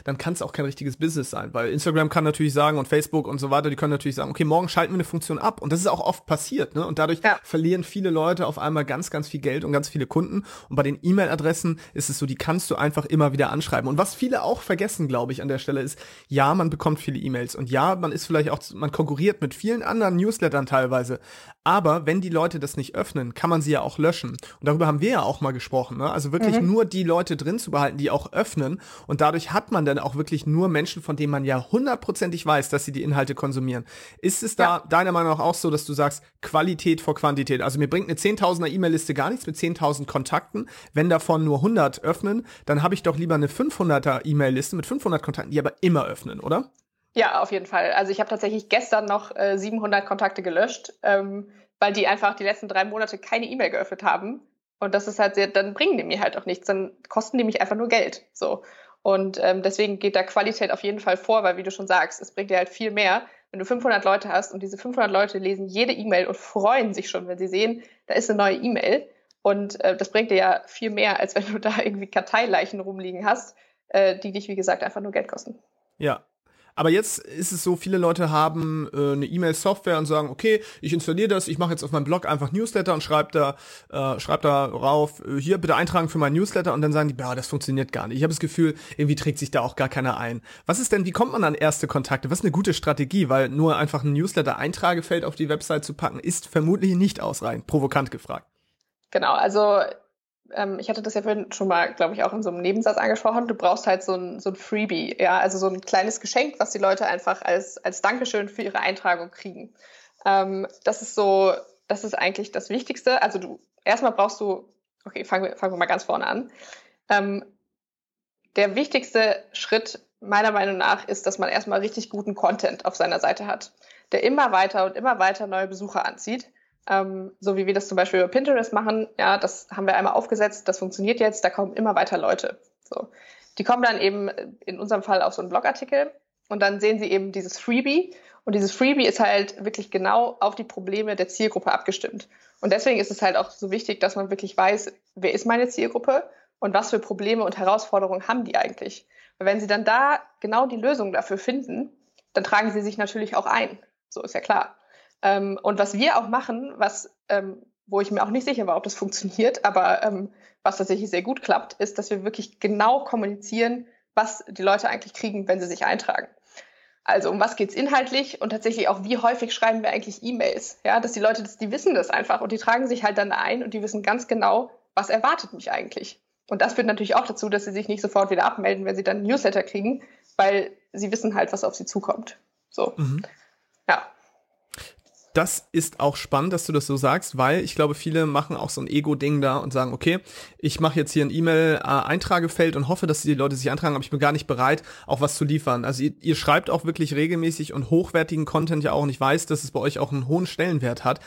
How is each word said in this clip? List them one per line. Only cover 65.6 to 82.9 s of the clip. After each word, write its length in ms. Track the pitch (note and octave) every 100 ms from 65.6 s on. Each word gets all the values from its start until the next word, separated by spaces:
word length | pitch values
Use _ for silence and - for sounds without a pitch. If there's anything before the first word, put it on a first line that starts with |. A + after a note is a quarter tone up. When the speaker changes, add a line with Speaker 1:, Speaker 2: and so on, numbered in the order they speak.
| G3
Speaker 2:
jede 240 | F#3+ A#3+
E-Mail 320 | B3+ G#3+ F3+ F3+
und 100 | G3+
freuen 560 | - G#3+ G3 C4 A3
sich 160 | F#3+ F#3+
schon, 200 | F#3 F3+
wenn 100 | F3+
sie 100 | F#3
sehen, 340 | F#3 A3 A#3 - _ -
da 60 |
ist 140 | - A3+
eine 80 | G#3
neue 200 | G3+ F#3+
E-Mail. 520 | B3 A#3 - B3+ - _ _ _
Und, 420 | G3+ G3+ G3+ -
äh, 140 | F#3+ F#3
das 140 | F#3+
bringt 200 | G#3+ A3+
dir 60 | F#3+
ja 260 | F#3 F3+ -
viel 240 | - A3
mehr, 280 | G#3 G#3+ G3
als 160 | G3
wenn 160 | - G3+
du 80 | G#3+
da 180 | G#3+ G#3+
irgendwie 260 | G#3 G3 G3
Karteileichen 720 | G3+ F#3+ A3 A#3 F#3 F#3+ G3+
rumliegen 440 | F#3+ F#3+ F#3 F3+
hast, 320 | G#3 A#3+ - - _ _ -
äh, 300 | - G3 F#3
die 140 | G3+
dich, 160 | F#3+ G3+
wie 80 | G3
gesagt, 260 | F#3 -
einfach 180 | - G#3
nur 120 | G3+
Geld 160 | G3 -
kosten. 300 | - - A#3 _ _ _ -
Speaker 1:
Ja. 300 | D3+ - _ _ _ _ _ -
Aber 120 | D#3
jetzt 300 | F3+ A3 -
ist 320 | - D3 F3+
es 120 | F3+
so, 100 | -
viele 220 | F3 - F#3+
Leute 320 | F3 E3+ E3
haben, 580 | D#3 D#3 D#3+ D#3+ D#3 D3+
äh, 200 | C#3+ C#3+
eine 120 | C#3+
E-Mail-Software 720 | C#3 E3+ E3+ D#3+ G3 G3+ - E3
und 80 |
sagen, 240 | D3+ D3+ D3
„Okay, 340 | C3+ A3 G#3+ G#3+ -
ich 100 | D3+
installiere 360 | D#3+ - F3 G#3+
das, 200 | G3 -
ich 80 | D#3
mache 140 | F3
jetzt 120 | E3
auf 80 | D#3
meinem 140 | D3+
Blog 220 | C#3 F3 -
einfach 260 | D3 C#3
Newsletter 400 | F3 A3+ G#3 F#3